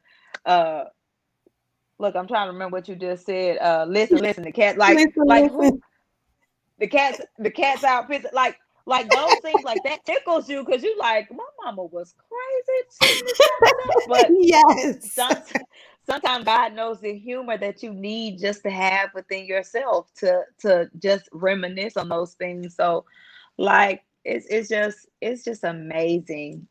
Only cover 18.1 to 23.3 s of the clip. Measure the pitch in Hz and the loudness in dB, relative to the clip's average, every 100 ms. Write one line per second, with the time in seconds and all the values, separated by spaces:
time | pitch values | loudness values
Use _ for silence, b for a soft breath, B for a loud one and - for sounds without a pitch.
18.1 | 220 226 185 202 202 202 190 190 190 196 | -8 -8 -6 -6 -4 -6 -4 -2 0 -2
19.1 | 190 - 190 190 190 185 233 269 180 - | -8 -10 -10 -6 -6 -4 -6 -2 -4 -4
20.1 | _ 190 180 - _ 208 - - 165 196 | _ 0 0 -2 _ 2 2 2 -4 -2
21.1 | 196 - 160 190 196 180 185 208 208 170 | -2 -4 -4 -2 -2 -4 -8 -8 -8 -6
22.1 | 170 175 - 180 175 175 175 175 170 - | -4 -6 -8 -10 -10 -10 -2 0 0 -4
23.1 | b b | b b